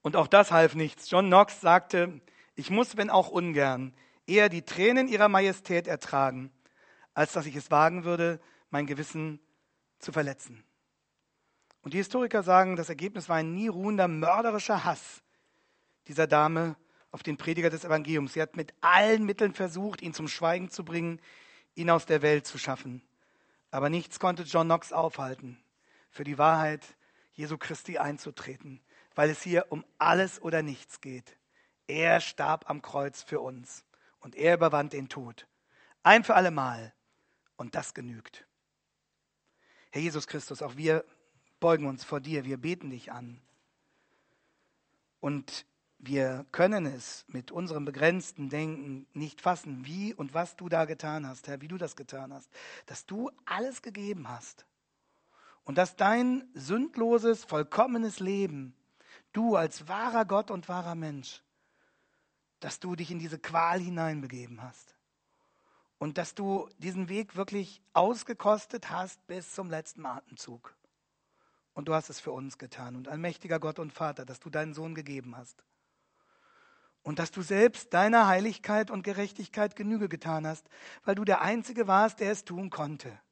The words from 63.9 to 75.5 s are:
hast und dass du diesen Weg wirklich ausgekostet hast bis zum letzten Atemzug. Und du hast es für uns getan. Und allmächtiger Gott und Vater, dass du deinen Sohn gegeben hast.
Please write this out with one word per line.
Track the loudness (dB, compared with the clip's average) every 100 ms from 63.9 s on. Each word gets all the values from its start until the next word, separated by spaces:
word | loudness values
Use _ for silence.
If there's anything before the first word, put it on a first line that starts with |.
| -2 -2 -4 -8 -12 -14 -16
hast | -18 -20 _ _ _ _ _ _ _ _ _ _ _ _
und | -8 -6
dass | -8
du | -8 -4 -4 -6 _
diesen | -10 -8 -6
Weg | -6 -6 -8
wirklich | -6 -6 -8 -14 _
ausgekostet | 2 2 0 -8 -2 0 0 -2 -14 -8
hast | -8 -8 -12 -14
bis | -14 -12
zum | -12 -8
letzten | -10 -12 -14 -12
Atemzug. | -12 _ -20 -18 -20 -20 _ _ _ _ _ _ _ _ _ _
Und | -14 -4
du |
hast | -4 -4
es | -14
für | -12
uns | -10 -12 -16
getan. | -18 -16 -14 -14
Und | -12
allmächtiger | -8 -8 -10 -4 -4
Gott | -4 -8
und | -12
Vater, | -6 -8 -8 -14
dass | -16
du | -8
deinen | -6 -6
Sohn | -8 -10
gegeben | -10 -12 -12 -14 -18
hast. | -20